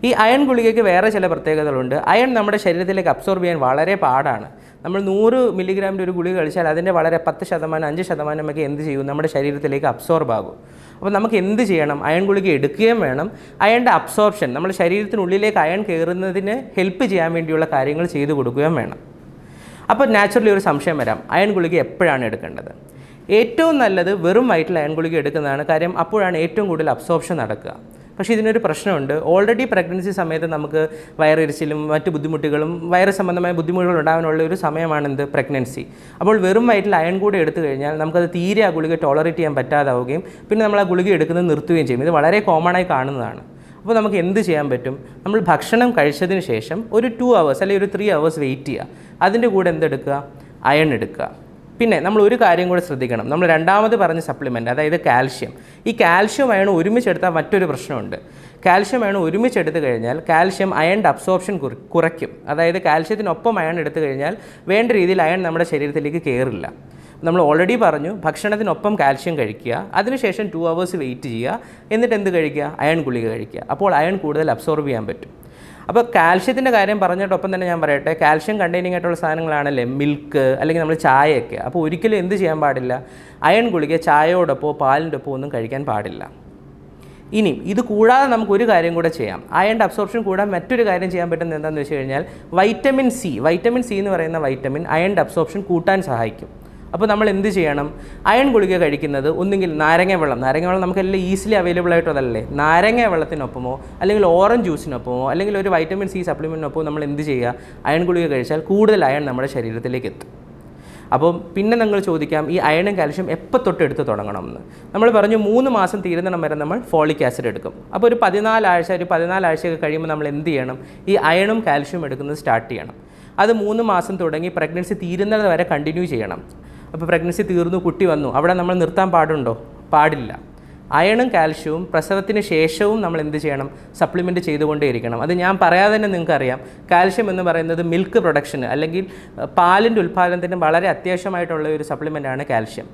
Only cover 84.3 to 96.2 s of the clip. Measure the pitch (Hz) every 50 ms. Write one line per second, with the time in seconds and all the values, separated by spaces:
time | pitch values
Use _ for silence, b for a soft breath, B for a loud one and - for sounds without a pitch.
84.3 | 175 185 175 156 139 123 139 151 147 147 143 131 135 147 160 165 151 135 135 143
85.3 | 139 131 135 147 139 120 113 113 123 135 143 135 113 104 104 98 92 55 50 -
86.3 | - - - - - - - - - - - - - B B B B B B B
87.3 | - 214 220 185 139 - - 170 202 196 240 - 214 208 220 226 247 262 277 277
88.3 | 240 226 226 196 202 202 240 226 208 175 165 170 170 170 165 165 160 - 123 101
89.3 | 92 82 - - - 160 190 208 220 226 220 185 - - 208 196 - 233 220 196
90.3 | 185 185 202 208 190 175 170 - 254 240 233 208 185 180 190 185 175 180 170 175
91.3 | 170 165 170 170 160 151 151 156 156 151 143 143 151 139 131 135 135 139 175 B
92.3 | B B B B - 175 190 220 226 233 - 277 269 262 269 247 233 - - 180
93.3 | 135 101 123 156 170 180 - 233 233 254 247 240 214 196 196 202 190 170 165 160
94.3 | 165 165 151 135 135 135 135 139 135 147 170 - 139 160 175 190 202 175 147 -
95.3 | - 170 160 160 - 196 196 - 180 170 165 202 196 190 180 147 131 117